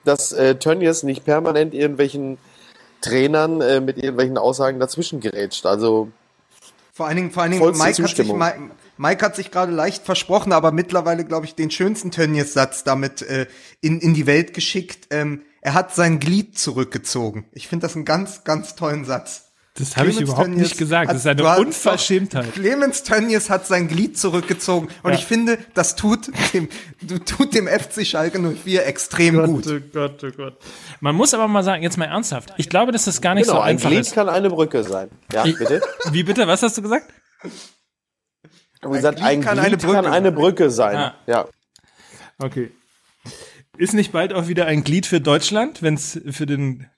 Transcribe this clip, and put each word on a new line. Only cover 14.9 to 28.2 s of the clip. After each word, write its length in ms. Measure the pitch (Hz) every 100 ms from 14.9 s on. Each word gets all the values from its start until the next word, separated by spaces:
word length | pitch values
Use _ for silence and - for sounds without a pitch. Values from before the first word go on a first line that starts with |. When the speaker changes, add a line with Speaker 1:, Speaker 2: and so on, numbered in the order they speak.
| - _
Speaker 2:
Ähm, 320 | 151 147 143 - _
er 120 | 139
hat 200 | 156 185
sein 260 | - 170 156
Glied 380 | 143 196 214 -
zurückgezogen. 880 | - 123 127 - - 127 113 107 104
Ich 160 | 131 -
find 140 | 170
das 140 | 165 160
einen 80 |
ganz, 400 | 151 160 196 -
ganz 300 | - 156 - -
tollen 280 | 160 147
Satz. 440 | 131 127 - - _ _ _
Speaker 3:
Das 220 | - 135 -
hab 80 |
ich 120 | 160 220
Speaker 2:
Clemens 40 | 139
Speaker 3:
überhaupt 180 | 131 180
Speaker 2:
Tönnies 140 | 175
Speaker 3:
nicht 140 | 175 -
gesagt. 320 | 156 170 170
Das 60 | 135
ist 60 |
Speaker 2:
hat, 60 | 143
Speaker 3:
eine 100 | 143
Speaker 2:
du 80 | 156
hast 100 | 180
Speaker 3:
Unverschämtheit. 840 | 247 - 214 180 - 190 196 135 120
Speaker 2:
doch, 40 |
Clemens 520 | 190 196 277 277 -
Tönnies 440 | - 214 226 214 -
hat 180 | 190 -
sein 220 | 180 170
Glied 300 | 165 269 -
zurückgezogen. 680 | 190 175 170 180 - 180 156 -
Und 100 | 175
Speaker 3:
Ja. 40 | 180
Speaker 2:
ich 60 |
finde, 320 | - 226 233 226 -
das 240 | - 165 -
tut 340 | 208 226 - - -
dem, 160 | 190 156 - - -
du, 180 | 170 180
tut 360 | - - 277
dem 120 | 233 185
F 200 | 208 -
C 160 | -
Schalke 340 | 208 160